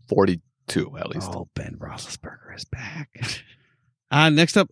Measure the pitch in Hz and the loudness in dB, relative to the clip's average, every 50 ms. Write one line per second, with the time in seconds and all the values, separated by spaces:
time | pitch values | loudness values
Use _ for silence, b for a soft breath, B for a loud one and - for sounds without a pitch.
0 | _ - 101 101 98 95 85 80 - _ _ _ _ - - 82 - - - 82 | _ 0 4 4 4 4 4 0 -4 _ _ _ _ -4 -2 -2 -2 -2 -6 -8
1 | - - - - - - - - - - - - - - - - - - - - | -8 -8 -6 -8 -8 -8 -8 -10 -10 -10 -10 -10 -10 -10 -12 -12 -12 -14 -12 -14
2 | - - - - - - - - - - - - - - - 127 131 - 156 160 | -14 -14 -14 -14 -14 -16 -18 -18 -20 -18 -16 -16 -12 -10 -10 -10 -10 -10 -12 -12
3 | 143 - _ - 120 B B B B B B B B B B B B B _ _ | -14 -14 _ -10 -8 B B B B B B B B B B B B B _ _
4 | _ _ 135 147 156 160 147 156 170 - - 208 165 - | _ _ 4 4 6 6 6 6 4 6 6 4 2 4